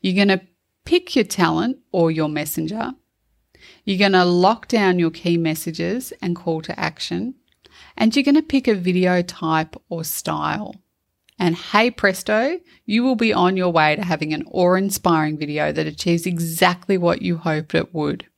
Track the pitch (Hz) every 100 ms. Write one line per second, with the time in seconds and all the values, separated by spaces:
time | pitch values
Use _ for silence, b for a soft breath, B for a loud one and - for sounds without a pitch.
0 | 196 185 202 190 - _ _ _ - 349
1 | 359 - 220 - 165 160 220 269 _ 185
2 | 170 160 151 151 151 - 160 214 226 262
3 | _ _ _ _ _ b b b - 190
4 | 202 190 180 175 185 226 - 226 196 180
5 | 170 160 175 170 160 156 - 160 170 220
6 | 254 - 185 175 175 160 160 - 160 156
7 | - 175 226 262 _ _ _ B B -
8 | 220 285 277 285 311 277 254 208 175 180
9 | 180 180 180 - 165 160 156 - _ 170
10 | 160 - - 156 151 151 214 - _ _
11 | _ _ _ _ 202 165 - 208 233 240
12 | 202 185 - 214 254 349 b b - 214
13 | 247 240 226 202 180 190 180 165 156 151
14 | 180 160 156 156 - - 180 185 196 196
15 | 185 165 156 151 147 147 151 151 156 156
16 | - 170 170 170 165 165 180 175 - 190
17 | 175 175 180 170 165 156 156 160 160 170
18 | 147 147 -